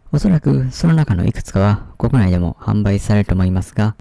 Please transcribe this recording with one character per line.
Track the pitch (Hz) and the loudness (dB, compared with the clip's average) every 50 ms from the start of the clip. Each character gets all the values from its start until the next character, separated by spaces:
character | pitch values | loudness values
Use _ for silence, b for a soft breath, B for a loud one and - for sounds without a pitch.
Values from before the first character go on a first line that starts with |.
| b b | b b
お | - 147 | -2 0
そ | - 202 | 2 2
ら | 180 151 | 2 2
く | - 143 139 135 131 131 | 2 0 0 0 0 -4
そ | 127 - - 165 | -4 -2 0 2
の | 165 | 2
中 | 160 151 - 104 | 2 2 0 0
の | 87 - | 0 -2
い | - | -2
く | - - | -2 -4
つ | - - | -6 -4
か | - 98 | 0 0
は | 98 104 104 - - - - | 2 2 0 0 -4 -10 -10
国 | - - 117 - | -6 -4 0 2
内 | 131 101 92 | 2 2 2
で | 90 90 | 2 0
も | 87 82 - - | 0 -2 -6 -6
販 | - - 104 104 | -4 -4 -2 0
売 | 104 101 98 98 | 0 0 0 -2
さ | - - 104 | 0 0 0
れ | 104 | 0
る | 101 | 0
と | - 90 | 0 0
思 | 90 95 | 0 0
い | 90 | 0
ま | 92 92 | 0 -2
す | 95 - | -4 -4
が、 | - - 107 107 - B | -4 -2 -2 -2 -2 B